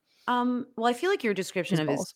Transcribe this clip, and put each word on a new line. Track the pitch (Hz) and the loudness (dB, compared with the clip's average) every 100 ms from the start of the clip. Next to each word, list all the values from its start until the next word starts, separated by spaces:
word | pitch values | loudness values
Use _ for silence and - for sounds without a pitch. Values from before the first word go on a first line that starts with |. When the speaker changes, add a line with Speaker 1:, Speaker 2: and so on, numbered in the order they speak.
| _ _ - | _ _ -2
Speaker 1:
Um, | 247 247 247 - - | 0 0 -2 -4 -2
well, | 233 | 0
I | |
feel | 247 359 | 2 2
like | 403 | 0
your | 226 | 0
description | 190 180 190 165 175 | 0 -2 -4 0 0
Speaker 2:
his | |
Speaker 1:
of | 156 | 2
his | 147 | 0
Speaker 2:
balls. | 180 | -4